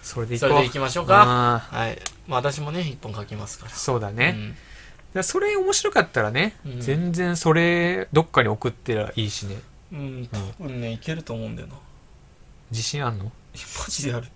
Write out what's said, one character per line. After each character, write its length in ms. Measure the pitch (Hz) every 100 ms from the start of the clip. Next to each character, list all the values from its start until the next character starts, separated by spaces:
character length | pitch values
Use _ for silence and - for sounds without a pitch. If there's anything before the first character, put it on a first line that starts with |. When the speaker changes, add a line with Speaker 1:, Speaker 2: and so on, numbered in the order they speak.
Speaker 1:
そ 180 | - 127
れ 60 | 113
で 100 | 120
い 40 |
こ 80 | 135
う。 20 |
Speaker 2:
そ 60 | 143
れ 60 |
で 60 | 131
い 20 |
き 100 | 139
ま 100 | 135
し 80 | 165
ょ 60 |
う 20 | 170
か。 180 | 196
Speaker 1:
あ 520 | 208 123 120 120 - 123
ー。 100 | 113
Speaker 2:
は 40 |
い。 100 | - - - -
ま 100 | 131
あ 20 |
私 200 | 139 139
も 120 | 147
ね、 100 | 165
一 200 | 165 120
本 120 | 113
書 100 | 104 101
き 100 | 107
ま 120 | -
す 120 | -
か 60 | 110
ら。 60 |
Speaker 1:
そ 260 | - - 123
う 20 |
だ 120 | 104
ね。 240 | 107 143 110
Speaker 2:
う 20 |
ん。 100 | 104
Speaker 1:
だ 60 | 123
か 40 | - - - - - 185
ら 40 |
そ 160 | 185 370
れ 160 | 403 415
面 160 | 381
白 200 | - 415
か 100 | 403
っ 80 | 170
た 120 | -
ら 100 | 107
ね、 260 | 120 208 - 147
Speaker 2:
う 40 |
ん。 120 | 123
Speaker 1:
全 320 | 123 147 175
然 240 | 170 180 170
そ 160 | 165
れ 540 | 160 170 170 170 190 -
ど 120 | 147
っ 40 | 160
か 140 | -
に 80 | 113
送 200 | 107 123
っ 20 |
て 220 | - -
り 60 | 110
ゃ 140 | 104 -
い 100 | 104
い 40 |
し 160 | - 101
ね。 120 | 101 - - -
Speaker 2:
う 20 | 156
ん。 40 |
Speaker 1:
う 20 | 139 131
ん。 60 | 123
Speaker 2:
多 360 | 107 98 -
分 180 | 156 127
ね、 100 | 117
い 60 | 113
け 160 | -
る 100 | 160
と 100 | -
思 120 | 113 110
う 40 |
ん 60 | 113
だ 60 |
よ 60 | -
な。 80 | 67 - - - - - - - - -
Speaker 1:
自 100 | 113
信 240 | 113 147 131
あ 40 |
ん 60 | 107
の？ 80 | 101
Speaker 2:
マ 60 | - - - - - -
ジ 180 | - 139
で 80 |
あ 60 | 120
る。 80 | 120